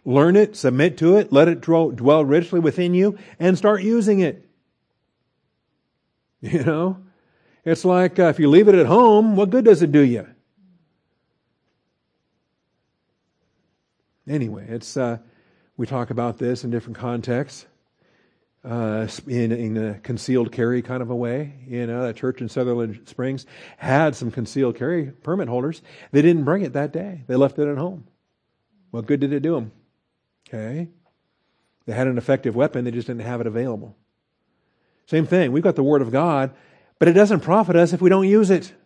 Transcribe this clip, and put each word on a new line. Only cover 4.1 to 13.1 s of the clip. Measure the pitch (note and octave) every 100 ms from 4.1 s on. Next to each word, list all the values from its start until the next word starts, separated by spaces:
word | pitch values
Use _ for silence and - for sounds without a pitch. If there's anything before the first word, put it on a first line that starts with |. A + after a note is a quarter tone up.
| G3
it. | D#3+ - _ _ _ _ _ _ _ _ _ _ _ _ _ _ _ _ _ _ _ _
You | - D#3+
know? | D#3+ D#3 F#3 F#3 - _ _ _ _ _
It's | E3 D#3+ F#3
like, | F3+ F#3 F#3
uh, |
if | E3+ D#3
you | D3
leave | E3+ G#3
it |
at | F#3
home, | C#3 G#3+ A#3 G#3 A3
what | G3 G3+
good | B3
does | A3+ E3+
it | D#3
do | D3
you? | C3 A2+ - _ _ _ _ _ _ _ _ _ _ _ _ _ _ _ _ _ _ _ _ _ _ _ _ _ _ _ _